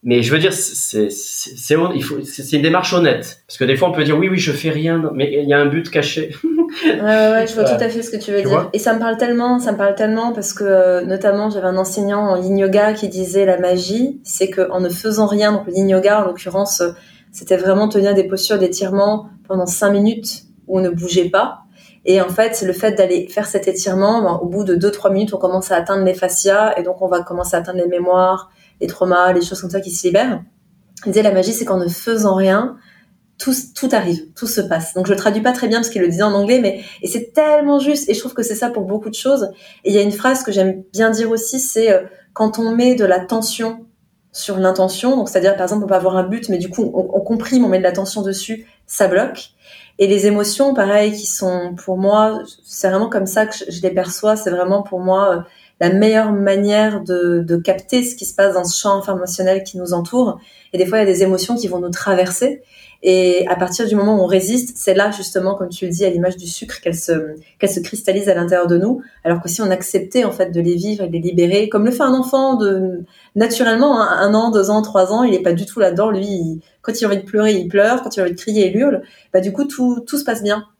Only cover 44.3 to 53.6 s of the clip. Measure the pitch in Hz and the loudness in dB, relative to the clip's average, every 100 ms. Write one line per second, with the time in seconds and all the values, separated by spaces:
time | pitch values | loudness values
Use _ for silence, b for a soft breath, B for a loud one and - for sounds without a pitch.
44.3 | - - 190 190 185 190 185 247 262 202 | -14 -8 0 0 2 0 0 0 0 0
45.3 | 190 185 196 180 214 196 190 185 185 185 | 2 2 2 0 -2 2 2 2 0 -2
46.3 | 226 226 180 180 - 202 - - 196 202 | -4 -4 -4 -4 -4 -2 -2 -2 -2 -2
47.3 | 226 - 254 220 185 185 180 190 214 196 | -4 0 2 4 4 2 0 -4 -4 -4
48.3 | 196 - 220 B B _ - 190 185 247 | -6 -8 -10 B B _ -2 2 2 -2
49.3 | - - B B B B - 196 202 202 | -6 -18 B B B B 0 2 4 2
50.3 | 208 208 - 277 254 196 208 208 208 - | 2 -2 0 0 2 2 4 2 -2 -8
51.3 | - 190 180 180 175 - 185 196 208 214 | -4 -4 -4 -6 -10 -6 -2 2 4 2
52.3 | 220 - - _ - 190 190 220 208 190 | 0 -10 -20 _ -4 0 0 0 -2 -2
53.3 | - 214 - | -2 -2 -4